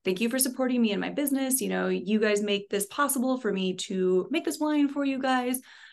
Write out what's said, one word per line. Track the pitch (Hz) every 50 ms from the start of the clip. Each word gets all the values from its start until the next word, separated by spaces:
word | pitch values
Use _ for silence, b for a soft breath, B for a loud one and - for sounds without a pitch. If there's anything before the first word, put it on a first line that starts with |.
| -
"Thank | 190 185 180
you | 226 233
for | 247 262
supporting | 262 269 - - 262 254 254 247
me | 233 214
and | 196 185
my | 180 180
business. | 180 - 294 285 277 269 269 262 262 -
You | 214 190
know, | 185 185 185 185
you | 185 185 185 180 214 214
guys | 220 214 208 202 208
make | 208 202 202 202 -
this | - 196 196
possible | - - - 294 277 277 254 233 262 262 254
for | 254 214
me | 190 190 190 185 180 180 - -
to | 196 190 185 185 185 185 180 -
make | 262 330 330
this | 339 294 -
wine | 302 302 302 294 285 277
for | 277 285 277
you | 277 269 254
guys. | 262 262 262 254 247 247 254 262 B B B B B B